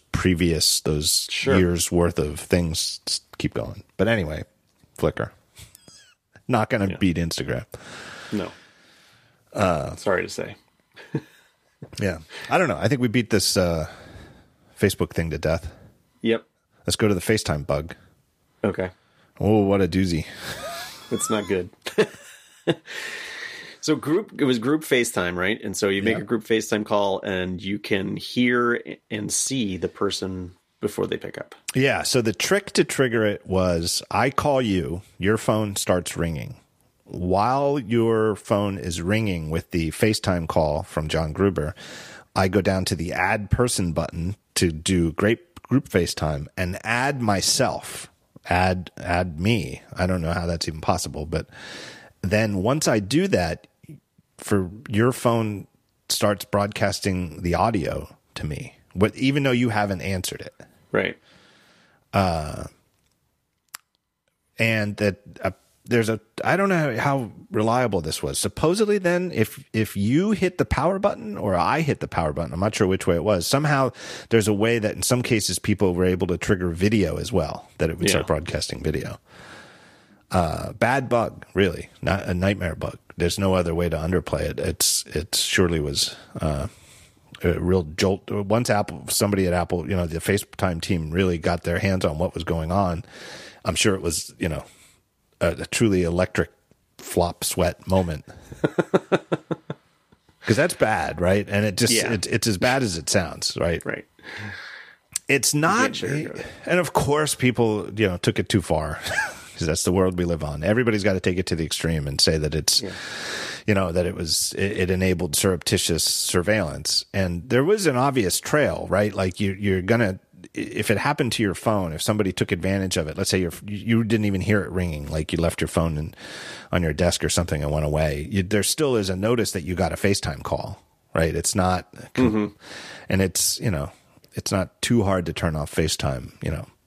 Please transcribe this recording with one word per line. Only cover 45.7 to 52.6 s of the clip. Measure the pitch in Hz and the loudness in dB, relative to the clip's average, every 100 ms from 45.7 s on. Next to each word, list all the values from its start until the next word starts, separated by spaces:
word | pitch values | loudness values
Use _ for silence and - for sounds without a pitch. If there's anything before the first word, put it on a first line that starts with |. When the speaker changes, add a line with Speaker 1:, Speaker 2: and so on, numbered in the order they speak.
| 127 - | 0 2
Speaker 1:
FaceTime | - 82 - 80 73 73 - | 2 2 0 -2 -2 -6 -4
and | 90 92 | -4 -4
add | 101 120 135 139 | -2 0 0 0
myself, | 113 98 - - 120 - - - - _ _ - - | 0 2 2 2 0 0 -8 -14 -16 _ _ -20 -2
add, | 90 92 92 85 - | 2 4 2 -4 -10
add | 90 87 92 76 | -2 0 0 -2
me. | 95 117 67 - - | 0 0 -2 -10 -14
I | - 90 | -2 0
don't | 92 | 0
know | 80 | 0
how | 87 87 | -2 -2
that's | 85 - | -2 -4
even | 78 | -4
possible, | - 87 - 73 | -2 0 -2 -8
but | 76 80 - - - - - - - _ | -4 -4 -6 -12 -16 -16 -16 -18 -20 _
then | 95 104 110 101 | 0 2 2 0